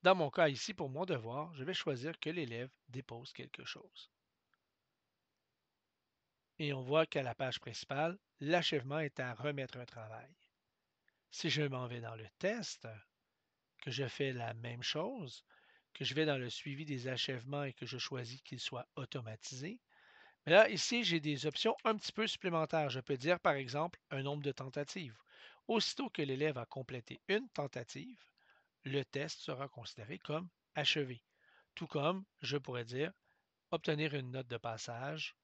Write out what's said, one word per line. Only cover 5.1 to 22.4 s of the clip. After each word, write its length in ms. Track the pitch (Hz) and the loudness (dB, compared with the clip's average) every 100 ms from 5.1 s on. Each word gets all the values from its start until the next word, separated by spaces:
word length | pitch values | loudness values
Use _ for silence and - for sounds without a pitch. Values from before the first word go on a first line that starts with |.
| _ _ _ _ _ _ _ _ _ _ _ _ _ _ - | _ _ _ _ _ _ _ _ _ _ _ _ _ _ -4
Et 140 | 151 | -2
on 80 | 139 | 0
voit 240 | 127 151 160 | 4 4 4
qu'à 160 | 147 | 2
la 140 | 131 117 | -2 -2
page 240 | 131 117 | -2 -2
principale, 580 | - 113 - 139 165 180 _ _ | -8 -10 -4 0 0 -2 _ _
l'achèvement 600 | 143 175 165 151 127 151 | 2 4 4 0 0 -2
est 200 | 151 - | -2 -2
à 140 | 127 110 | -4 -2
remettre 420 | 143 143 131 127 | -2 -2 -4 -6
un 80 | 123 | -10
travail. 480 | - 110 113 131 170 _ _ _ _ _ _ _ _ _ | -10 -12 -12 -14 -20 _ _ _ _ _ _ _ _ _
Si 200 | - 165 | -2 2
je 120 | 139 | 4
m'en 260 | 147 131 123 | 2 0 -4
vais 140 | 120 | -4
dans 140 | 113 113 | -6 -8
le 120 | 107 _ | -12 _
test, 480 | 190 233 185 - 113 107 - _ _ _ _ _ _ _ | 2 2 -4 -8 -12 -14 -18 _ _ _ _ _ _ _
que 100 | - | -6
je 160 | 123 131 | -2 -2
fais 260 | - 139 | 0 -2
la 200 | 127 117 117 | 0 -4 -4
même 260 | 117 120 | -6 -4
chose, 640 | 120 151 196 262 139 - _ - _ - _ | -2 -2 -2 -4 -8 -12 _ -20 _ -20 _
que 100 | - | -4
je 100 | 135 | -2
vais 120 | 139 156 | 2 4
dans 120 | 139 | 2
le 120 | 123 | 0
suivi 360 | - 151 139 156 | -6 -6 -6 -4
des 220 | 135 123 | -4 -2
achèvements 560 | 127 - 127 123 143 | -2 0 -2 -4 -2
et 100 | 139 | -2
que 120 | - 120 | -4 -8
je 120 | 127 | -6
choisis 440 | - 131 120 131 | -4 -4 -6 -10
qu'il 180 | - 127 | -10 -6
soit 280 | - 123 - - | -6 -6 -8 -8
automatisé, 840 | 131 139 110 110 - 127 151 240 _ _ - - - _ - | -6 -6 -6 -8 -10 -8 -8 -10 _ _ -20 -20 -20 _ 8
mais 80 | |
là, 160 | 180 220 | 10 10
ici, 340 | 202 - 233 | 6 2 2
j'ai 160 | 202 170 | 4 2
des 260 | 151 139 147 | 2 0 0
options 300 | - 220 - | 2 2 4
un 140 | 233 214 | 2 2
petit 160 | - | 0
peu 120 | - 220 | 0 0
supplémentaires. 640 | - | 0